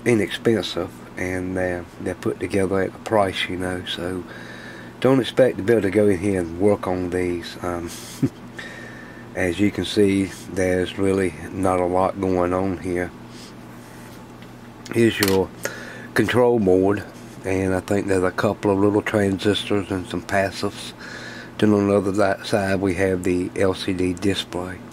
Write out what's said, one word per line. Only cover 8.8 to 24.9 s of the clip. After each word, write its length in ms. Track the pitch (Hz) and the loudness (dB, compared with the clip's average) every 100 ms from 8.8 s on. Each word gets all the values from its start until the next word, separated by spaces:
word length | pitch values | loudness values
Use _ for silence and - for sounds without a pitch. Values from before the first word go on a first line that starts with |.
| - - - - - | -14 -16 -16 -16 -10
as 260 | - 92 85 | -2 0 2
you 100 | 101 | 2
can 140 | 98 | 2
see, 400 | 87 107 101 98 95 - - | 0 4 4 4 0 -4 -6
there's 460 | 92 92 92 90 - | 0 2 2 0 0
really 340 | 98 95 92 76 - | 2 2 0 -4 -8
not 280 | 95 92 92 | -2 0 2
a 60 | 90 | 2
lot 340 | 92 95 98 | 2 2 0
going 320 | 95 90 90 | 0 2 2
on 260 | 92 95 87 | 0 -2 -4
here. 320 | 92 87 90 - - - - - - - - - - - - - - - - - - | -4 -4 -4 -8 -18 -18 -18 -18 -18 -18 -18 -18 -18 -18 -18 -18 -18 -18 -18 -14 -2
Here's 260 | 117 113 - | 4 4 4
your 280 | 98 95 90 - - - - - - | 4 4 2 -4 -10 -10 -14 -14 -4
control 440 | - 104 117 120 120 | 0 2 4 4 4
board, 460 | 95 92 98 101 87 - - - | 6 6 4 2 -4 -14 -16 -8
and 300 | 95 95 95 | -2 0 2
I 60 | 92 | 0
think 260 | - 101 98 | 0 0 2
there's 160 | 95 | 2
a 80 | 90 | 2
couple 400 | - 107 95 104 | 2 0 2 2
of 80 | 98 | 4
little 240 | 101 104 | 4 4
transistors 880 | - 107 98 95 104 95 - 104 90 | 2 2 2 2 2 0 0 -2 -2
and 160 | 95 85 | -4 -4
some 160 | 90 | -6
passives. 720 | - 98 98 - 101 - - - - - - - - - | -2 0 0 -2 -6 -6 -14 -14 -14 -14 -14 -14 -12 2
Then 140 | 107 | 4
on 140 | 101 101 | 6 6
the 80 | 101 | 4
other 140 | 95 | 2
li-, 340 | 101 98 98 | 2 2 0
side 360 | - 107 95 95 | 0 0 2 2
we 140 | 98 | 0
have 300 | 87 95 92 | 2 2 2
the 260 | 92 90 92 - | 0 0 0 0
L 180 | 98 | 0
C 180 | 92 - | 0 -2
D 220 | 90 92 | 0 0
display. 640 | 90 101 92 - 87 92 92 - | 0 0 -2 -4 -6 -8 -10 -14